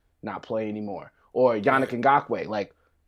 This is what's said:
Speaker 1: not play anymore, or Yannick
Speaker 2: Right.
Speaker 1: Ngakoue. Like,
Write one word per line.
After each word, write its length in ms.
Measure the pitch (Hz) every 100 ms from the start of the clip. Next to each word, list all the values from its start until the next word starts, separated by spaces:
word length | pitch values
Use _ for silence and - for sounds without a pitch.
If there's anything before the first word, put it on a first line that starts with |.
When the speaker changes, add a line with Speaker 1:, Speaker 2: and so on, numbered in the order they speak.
| _ _
Speaker 1:
not 180 | 110 98
play 260 | - 110 107
anymore, 440 | 107 104 85 71 _ _
or 220 | 120 127
Yannick 380 | 110 127 131 131
Speaker 2:
Right. 80 | 120
Speaker 1:
Ngakoue. 480 | 135 143 - 101 80
Like, 260 | 107 95 _ _ _